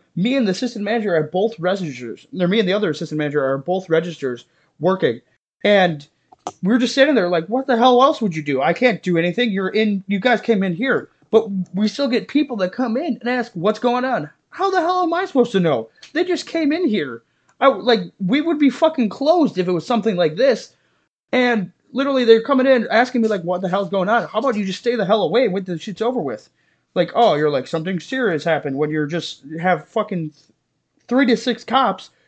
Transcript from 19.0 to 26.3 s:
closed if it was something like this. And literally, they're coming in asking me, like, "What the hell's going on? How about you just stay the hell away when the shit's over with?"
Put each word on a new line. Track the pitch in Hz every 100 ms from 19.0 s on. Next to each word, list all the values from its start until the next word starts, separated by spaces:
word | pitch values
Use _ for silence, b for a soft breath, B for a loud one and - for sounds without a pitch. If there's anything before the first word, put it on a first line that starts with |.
| 214
closed | - 277 349 247 180
if | 180
it |
was | 175 -
something | 233 214 175
like | 165 160
this. | 269 220 - _ _ _ _ _ _
And | 247 247 226 175 _ _
literally, | 247 277 262 233
they're | 226
coming | 226 269 262
in | 254 -
asking | 220 247 247
me, | 220
like, | 202
"What | 165 180
the | 185
hell's | 196 180
going | 196 185
on? | 226 156
How | 214
about | 269 208
you | 190
just | 180
stay | 240 240
the | 185
hell | 214
away | 165 220 233
when | 185
the | 185 165
shit's | - 175
over | 226 254
with?" | 139